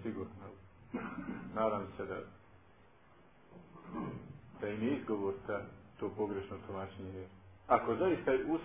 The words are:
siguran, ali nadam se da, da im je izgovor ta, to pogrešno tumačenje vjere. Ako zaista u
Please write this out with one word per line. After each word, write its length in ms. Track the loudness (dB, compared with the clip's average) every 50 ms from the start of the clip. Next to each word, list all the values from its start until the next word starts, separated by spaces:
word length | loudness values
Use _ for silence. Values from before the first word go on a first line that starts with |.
| -4
siguran, 300 | -4 -2 -2 -4 -6 -6 -10 -12
ali 120 | -12 -14 -14 -18 -20 -20 -20 -16 -6 -4 -4 -4 -2 -4 -6 -4 -4 -6 -6 -6 -4 2
nadam 320 | 4 4 6 4 4 0 -4 -4 -6
se 80 | -4
da, 100 | -2 -2 -4 -4 -8 -12 -18 -20 -20 -20 -20 -20 -20 -20 -20 -20 -20 -20 -20 -20 -20 -20 -20 -20 -20 -20 -20 -20 -18 -18 -18 -16 -16 -16 -16 -14 -8 -6 -4 -4 -4 -4 -6 -8 -10 -14 -14 -14 -16 -8 -4
da 60 | -2 -2
im 160 | 0 2 2
je 140 | 2 2 2
izgovor 360 | 2 0 0 2 2 0 0 0 -2 -2
ta, 140 | -2 -2 -2 -4 -10 -14 -18 -20 -10 -4
to 100 | -4 -4
pogrešno 480 | 0 0 0 2 2 -2 -2 -4 -6 -8 -8 -6
tumačenje 440 | -4 -4 -4 -4 -6 -8 -8 -6
vjere. 160 | -6 -8 -8 -10 -12 -16 -18 -18 -20 -18 4 6
Ako 280 | 6 6 8 6 4
zaista 360 | 4 6 6 4 4 6 6 6 6 6 4
u 100 | 2 2 2